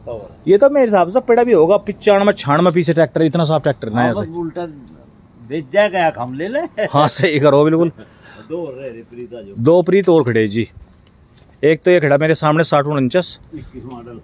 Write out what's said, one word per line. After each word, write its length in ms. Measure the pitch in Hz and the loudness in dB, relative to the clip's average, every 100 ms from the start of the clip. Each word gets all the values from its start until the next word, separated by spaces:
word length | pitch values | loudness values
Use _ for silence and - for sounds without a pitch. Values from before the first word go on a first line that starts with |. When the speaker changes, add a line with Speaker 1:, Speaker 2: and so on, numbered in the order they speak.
| - | -12
Speaker 1:
power 140 | 113 | -14
है। 160 | 95 - 156 | -16 -8 0
Speaker 2:
ये 100 | 202 | 4
तो 120 | 277 | 4
मेरे 160 | 285 240 | 4 2
हिसाब 220 | 202 175 | 2 2
से 120 | 240 | 0
पड़ा 240 | 247 233 | 0 2
भी 80 | 240 | 4
होगा 240 | 190 165 202 | 4 4 2
पचानवे, 560 | 208 - 208 196 202 | -2 -4 0 2 2
छियानवे 380 | 202 135 151 180 | 0 0 2 2
पीस 200 | 170 160 | 2 0
tractor, 320 | 165 156 160 | 0 0 0
इतना 220 | 160 170 | -2 0
साफ 180 | 151 156 | -2 -2
tractor 280 | 147 131 113 | -2 -4 -4
नया 140 | 110 | -2
Speaker 1:
हाँ, 100 | 123 | -2
Speaker 2:
से। 60 | 104 | -2
Speaker 1:
बस 80 | 104 | -6
उल्टा 380 | 170 165 175 170 147 113 76 67 _ _ _ 117 | -8 -10 -10 -12 -14 -20 -20 -20 _ _ _ -10
बेच 160 | 151 131 | -10 -4
जाएगा, 400 | 185 208 185 165 131 | 0 0 0 -2 -2
हम 160 | 123 | -8
ले 140 | 131 180 | -8 -8
ले। 100 | 277 330 - | -6 -6 -6
Speaker 2:
हाँ, 240 | 208 139 143 | -2 0 0
सही 320 | - 175 151 | 0 -2 2
करो 240 | 143 139 | 2 4
बिल्कुल। 280 | 151 160 170 - | 2 2 -2 -4
Speaker 1:
<laughs> 60 | 107 _ - - - | -16 _ -20 -20 -14
दो 180 | 165 160 | -12 -10
और 80 | |
रहे 160 | 127 135 | -14 -16
रे 120 | 113 | -16
प्रीत, 320 | 117 120 120 | -20 -18 -16
आ 60 | 117 | -16
जाओ। 140 | 101 101 | -16 -4
Speaker 2:
दो 240 | 120 175 | 2 2
प्रीत 260 | 170 190 185 | 4 2 4
और 160 | 165 | 2
खड़े 240 | 127 113 110 | 2 0 0
जी। 220 | 110 107 - - _ _ _ _ _ _ _ | -2 -6 -10 -20 _ _ _ _ _ _ _
एक 180 | 143 160 | 0 0
तो 80 | 185 | 2
ये 100 | 180 | 2
खड़ा 180 | 147 139 | 2 2
मेरे 160 | 156 | 2
सामने, 300 | 160 156 151 | 0 0 0
साठ 200 | 156 147 | 0 0
उनचास। 560 | 143 147 127 180 175 - - | 0 -2 -2 -2 -4 -8 -18
Speaker 1:
इक्कीस 280 | 156 - 127 | -18 -18 -18
model। 360 | 117 123 120 113 | -18 -18 -18 -20